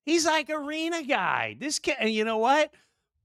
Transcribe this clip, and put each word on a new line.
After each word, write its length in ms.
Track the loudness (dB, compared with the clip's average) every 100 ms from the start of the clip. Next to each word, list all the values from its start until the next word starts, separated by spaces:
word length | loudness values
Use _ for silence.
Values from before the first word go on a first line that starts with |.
| 0
He's, 220 | 2 2
like, 240 | 0 0
arena 500 | -4 -4 -4 -4 -4
guy. 540 | -2 0 0 0 -2 -6
This 200 | -6 -4
kid, 160 | -2 -2
and 140 | 0
you 100 | 0
know 140 | 0 0
what? 340 | 4 4 2 _ _ _ _ _